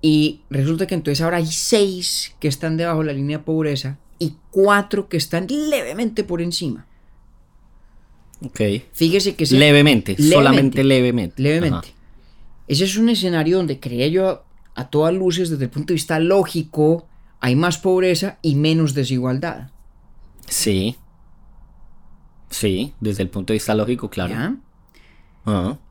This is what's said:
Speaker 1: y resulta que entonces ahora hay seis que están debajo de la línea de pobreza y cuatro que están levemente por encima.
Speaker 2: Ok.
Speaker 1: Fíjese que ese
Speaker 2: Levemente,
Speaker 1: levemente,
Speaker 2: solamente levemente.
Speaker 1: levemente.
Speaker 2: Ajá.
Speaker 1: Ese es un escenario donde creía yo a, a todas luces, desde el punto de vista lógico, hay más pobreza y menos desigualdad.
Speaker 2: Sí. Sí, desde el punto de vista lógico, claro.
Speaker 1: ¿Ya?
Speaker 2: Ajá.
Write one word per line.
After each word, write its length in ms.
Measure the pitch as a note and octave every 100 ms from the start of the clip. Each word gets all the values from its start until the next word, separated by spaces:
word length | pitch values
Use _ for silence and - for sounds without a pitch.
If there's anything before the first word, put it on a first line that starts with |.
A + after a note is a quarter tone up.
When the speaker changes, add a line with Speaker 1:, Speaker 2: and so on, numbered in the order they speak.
Speaker 1:
y 400 | D#3 D3+ D3+ D3+ -
resulta 380 | C#3 C#3 E3 F#3
que 80 | F3+
entonces 260 | D3+ C#3
ahora 160 | E3 F3
hay 80 | D#3+
seis 880 | - - A3+ G3+ F#3 F3 - - -
que 80 | D3+
están 280 | C3+ D#3+ D#3+
debajo 260 | E3+ D#3+
de 40 | D#3
la 60 |
línea 240 | C#3 C#3 D3+
de 60 |
pobreza 560 | D3+ D#3+ D#3 C3+ C3 C#3 - -
y 160 | E3 - -
cuatro 600 | F#3+ G3 G3+ G3+ G3+ -
que 80 | E3
están 280 | - E3+ F3+
levemente 760 | D4 D4+ C#4+ B2 E3+ A3+ A3
por 180 | G3+ E3+
encima. 460 | E3+ E3+ D#3+ - - - _ - - _ _ _ _ - - - _ - - -
Speaker 2:
Ok. 180 | B2 - G#2+ G#2 -
Speaker 1:
Fíjese 420 | - E3 F#3+ F#3+ -
que 80 |
ese 140 | D3+ C3
Speaker 2:
Levemente, 540 | D3 C#3+ D3 A#2+ G#2
Speaker 1:
levemente, 200 | F#2+ D3 D3
Speaker 2:
solamente 480 | C#3 B2 C3+ C3+
levemente. 580 | C3+ C3 B2 A#2+ F2 -
Speaker 1:
levemente. 340 | C#3 D#3 E3+ F2 -
Speaker 2:
Ajá. 80 | - - - - - - - -
Speaker 1:
Ese 180 | C#3 F#3+
es 120 | G3
un 120 | A3+
escenario 480 | A3 F#3 E3+ D#3 F#3
donde 220 | E3 C3+
creía 280 | C3+ A#2+ C#3
yo 200 | F3+ F#3+
a, 140 | E3 - - - -
a 80 | B2+
todas 240 | D3 D#3+
luces, 360 | F#3 F#3 E3+ F3
desde 140 | D3+ B2+
el 40 |
punto 180 | C#3+ D3+
de 40 | E3
vista 240 | - D#3+
lógico, 880 | E3 G3 F#3+ E3+ D#3 D3+ D3+ E3 - - - -
hay 140 | B2+ B2+
más 220 | F3 -
pobreza 600 | F#3+ F#3 F#3 E3+ G3 -
y 140 | D#3+ C#3+
menos 380 | D#3 D#3+ D3+
desigualdad. 760 | C3+ B2+ B2+ B2+ C3 E3 - C3 - - _ - - - - -
Speaker 2:
Sí. 500 | - A2+ F#2+ G2+ B2 - - - - - - - - - - - - - - -
Sí, 440 | - G#2+ F#2 C#3 -
desde 240 | G#2+ G2
el 60 | F2+
punto 240 | G2+ F2+
de 20 | A2
vista 200 | - A2
lógico, 340 | G#2+ B2 G#2+
claro. 240 | - F2+
Speaker 1:
¿Ya? 220 | A2 D#3+ C4+ - _ _ _ - _ _ _ -
Speaker 2:
Ajá. 320 | G2+ F#2 D3 -